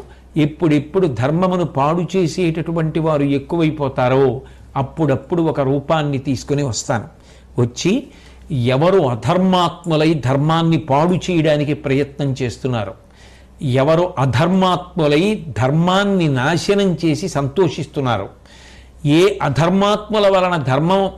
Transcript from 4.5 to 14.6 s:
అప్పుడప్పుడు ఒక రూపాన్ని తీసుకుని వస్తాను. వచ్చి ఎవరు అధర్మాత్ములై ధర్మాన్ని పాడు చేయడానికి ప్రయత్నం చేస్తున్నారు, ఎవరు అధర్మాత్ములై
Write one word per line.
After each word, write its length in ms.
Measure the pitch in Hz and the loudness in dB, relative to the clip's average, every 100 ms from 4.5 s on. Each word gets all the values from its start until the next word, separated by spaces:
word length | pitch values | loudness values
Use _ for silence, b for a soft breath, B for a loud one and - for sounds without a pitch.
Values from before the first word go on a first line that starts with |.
| B B 139 | B B -6
అప్పుడప్పుడు 680 | 127 - 151 131 - 175 | -6 -2 0 0 -2 -2
ఒక 160 | 160 143 | 0 0
రూపాన్ని 580 | 131 143 139 160 147 135 | 0 -2 0 -2 0 -4
తీసుకుని 460 | 143 127 - 143 | -4 -6 -2 -2
వస్తాను. 420 | 139 104 - 120 - - b b b - | -2 -4 -4 -4 -6 -16 b b b -2
వచ్చి 480 | 120 - 165 240 - B B B - | -2 -2 -2 -2 -4 B B B -8
ఎవరు 480 | 131 120 127 170 196 | -2 0 2 4 4
అధర్మాత్ములై 1120 | 143 117 113 175 185 180 170 175 170 156 160 | 2 0 0 2 2 2 0 -2 -2 0 2
ధర్మాన్ని 640 | 160 120 139 151 165 165 160 | 2 0 0 2 2 2 0
పాడు 540 | - 139 170 180 - | 0 0 2 0 0
చేయడానికి 420 | 175 156 151 147 | 0 2 2 0
ప్రయత్నం 600 | 147 139 135 139 - 143 131 | -4 -2 -2 -2 -4 -6 -4
చేస్తున్నారు, 520 | 127 - 131 120 98 - - B B B B - | -6 -4 -4 -4 -6 -10 -20 B B B B -8
ఎవరు 520 | 139 127 139 160 180 123 | -2 0 2 2 0 0
అధర్మాత్ములై 1300 | 131 120 165 190 | 0 0 0 2